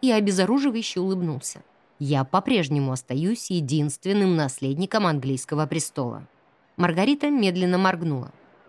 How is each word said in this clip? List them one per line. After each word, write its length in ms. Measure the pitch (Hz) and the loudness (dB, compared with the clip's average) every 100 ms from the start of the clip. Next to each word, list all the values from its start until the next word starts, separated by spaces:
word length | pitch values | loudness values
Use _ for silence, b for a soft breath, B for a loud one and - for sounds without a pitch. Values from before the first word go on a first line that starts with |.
и 120 | 262 | 2
обезоруживающе 880 | 220 208 190 185 269 277 226 220 185 | 4 4 2 4 2 2 -2 -4 -2
улыбнулся. 640 | 190 185 175 139 - - - _ _ - | -2 0 -2 -4 -8 -12 -18 _ _ -6
«Я 240 | 143 143 | 0 0
по-прежнему 720 | 135 185 196 233 147 147 135 | 2 0 2 2 2 0 0
остаюсь 580 | 131 - 131 180 233 - | -2 -4 -2 -2 -2 -2
единственным 880 | 180 135 151 147 - 185 202 190 170 | -2 0 0 0 -2 -2 2 2 2
наследником 680 | 139 - 135 139 190 220 | 0 -2 -4 -2 -2 0
английского 640 | 185 151 131 131 - 151 156 | 0 0 -2 -4 -4 -2 -2
престола». 600 | 160 - - 123 110 - _ _ _ _ - | -2 -4 -4 -6 -8 -14 _ _ _ _ -2
Маргарита 520 | 175 165 220 285 294 | 0 2 0 0 0
медленно 480 | 285 196 175 180 180 | 2 2 2 2 2
моргнула. 540 | 185 175 165 135 117 - _ _ | 2 0 -2 -4 -6 -16 _ _